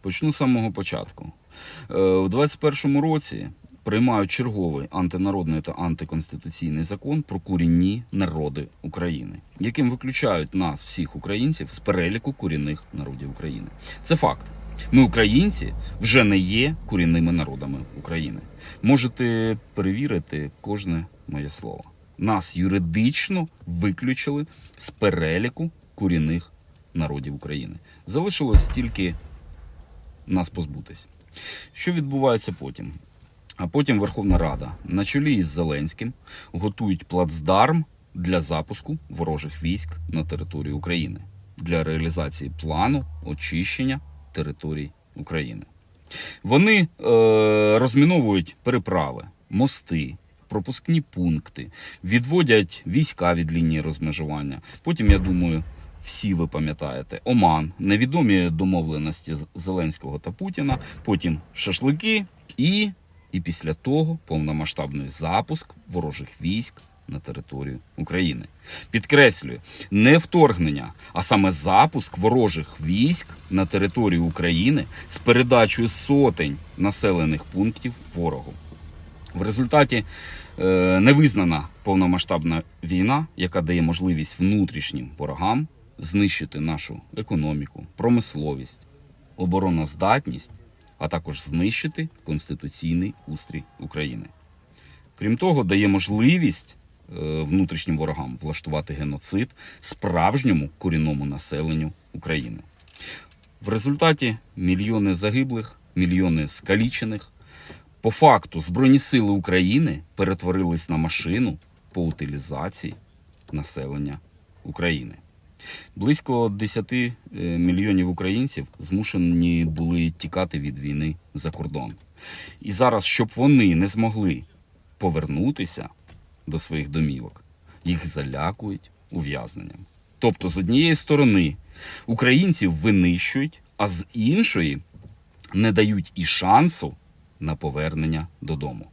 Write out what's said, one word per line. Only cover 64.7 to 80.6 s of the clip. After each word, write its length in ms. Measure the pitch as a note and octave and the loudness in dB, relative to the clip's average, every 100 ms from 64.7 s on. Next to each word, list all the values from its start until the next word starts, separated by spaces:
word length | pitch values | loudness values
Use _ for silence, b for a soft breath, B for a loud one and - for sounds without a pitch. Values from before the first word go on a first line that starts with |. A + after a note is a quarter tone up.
| - C#2+ C#2+ C#2 | -6 -6 -6 -8
запуск 640 | - D#2 F#2+ - D#3+ - - - | -8 -2 -2 -2 -6 -8 -20 -8
ворожих 400 | F2 D#2+ C#2 C#2+ - | -6 -4 -8 -14 -6
військ 400 | D#2+ G#2 - - - _ - | -4 -2 -4 -14 -20 _ -14
на 100 | C#2+ | -12
територію 580 | - - - C2+ C#2 B1+ _ - | -10 -14 -12 -10 -8 -10 _ -10
України. 480 | D#2+ F2 F2+ B1 - _ B B B | -4 -2 -2 -2 -12 _ B B B
Підкреслюю, 680 | A2+ - - C3+ F2 C2+ A#1+ B B B | -4 4 8 8 6 -10 -12 B B B
не 280 | G2 A#2 D#3+ | 4 8 8
вторгнення, 720 | - F3 D3 F#2 E2 C#2+ A1+ - B | 6 6 6 6 0 -2 -8 -14 B
а 100 | F2 | -6
саме 280 | - G#2+ F#2+ | 2 4 4
запуск 680 | E2 D2+ F#2+ D3+ D3 F#2+ - | 2 4 6 6 2 -8 0
ворожих 600 | G#2 B2+ A2 D#2+ D2+ - | 2 4 2 0 -8 -8
військ 460 | D#2 F#2+ C3+ F3 - - - | -2 2 2 0 -4 -18 -4
на 160 | F#2+ F#2 | 0 0
територію 580 | G2+ F#2+ B2 G#2+ F2 | 0 0 2 2 2
України 600 | E2+ D#2+ F2 E2+ A2 D#3+ - B B | 0 0 0 2 4 2 -2 B B
з 100 | - | -6
передачею 680 | - A#2+ B2 B2 G#2+ - A#2 | 4 4 6 6 6 2 -2
сотень 680 | - - C#3+ C3+ F2 D2+ C#2+ - - | -4 0 4 4 2 -4 -4 -12 -2
населених 640 | F#2+ G2 G#2+ F2+ D#2 D#2 | -2 0 0 2 2 -2
пунктів 480 | - F#2+ G#2+ G#2+ B2+ A#2+ - | -4 -2 -2 -2 -10 -10 -12
ворогу. 380 | F2 E2+ C2+ C#2 C#2+ - - - - - - - | -4 -4 -4 -10 -16 -18 -18 -18 -18 -20 -20 -12
В 80 | F2 | -6
результаті, 640 | G2 G#2+ B2 D3+ C#3 A#2+ G#2 B B B B | -4 -2 4 4 4 2 -4 B B B B
е, 420 | - | -2